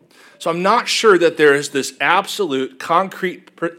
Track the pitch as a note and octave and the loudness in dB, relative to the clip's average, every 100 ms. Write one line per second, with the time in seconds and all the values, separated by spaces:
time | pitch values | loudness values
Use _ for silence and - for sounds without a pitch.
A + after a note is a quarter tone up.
0 | _ _ - - E3+ E3+ F#3+ A#3 - - | _ _ -20 -10 -6 -2 2 0 0 0
1 | A3+ F3+ E3 D#3+ D3+ C#3+ C#3+ C#3 A#2+ - | 4 4 4 4 4 4 0 -4 -6 -4
2 | C#3 F3 G3 - F3+ C3+ C3 - - E3+ | 0 0 -2 -4 -4 -4 -6 -8 -2 -2
3 | F#3+ - F#3 C3+ _ - E3 | -2 -6 -8 -8 _ -10 -8